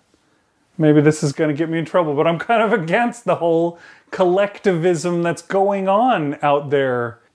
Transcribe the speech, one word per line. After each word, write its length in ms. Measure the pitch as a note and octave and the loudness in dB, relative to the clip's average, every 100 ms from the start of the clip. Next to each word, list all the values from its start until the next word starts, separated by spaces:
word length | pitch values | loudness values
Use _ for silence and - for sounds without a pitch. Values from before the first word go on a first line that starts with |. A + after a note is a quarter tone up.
| _ _ _ _ _ _ _ - | _ _ _ _ _ _ _ 0
maybe 220 | D#3 D3+ | 4 6
this 220 | D3 D3+ | 4 2
is 100 | D3 | -2
gonna 220 | C3+ D#3 | -2 -2
get 140 | C#3+ D#3+ | -2 -4
me 100 | E3 | -4
in 60 | |
trouble, 300 | D#3 F#3 D#3+ | -2 -2 0
but 120 | C#3 E3 | 0 0
I'm 120 | E3 | -2
kind 240 | - A3 | 0 0
of 100 | G#3+ | 0
against 520 | G#3 D#3+ G3+ A#3+ - | -2 0 -2 -2 -4
the 120 | - C#3+ | -4 -2
whole 420 | E3+ E3 E3+ E3+ - - - | 0 0 0 -4 -18 -20 -10
collectivism 1080 | - F3+ F#3 G3+ - G#3 F3 F3 E3+ F3 F3 | -2 0 2 -2 -2 -2 0 0 0 -2 -2
that's 200 | E3+ - | -2 -4
going 460 | - F#3+ G3 G3 F#3+ | -4 0 0 0 0
on 500 | G3 B3+ G#3 C#3+ D3 | 2 2 0 -2 -2
out 280 | D3 C#3+ D3+ | 0 0 0
there 480 | C#3 C3+ B2 A#2+ A2+ _ | 0 0 -2 -4 -10 _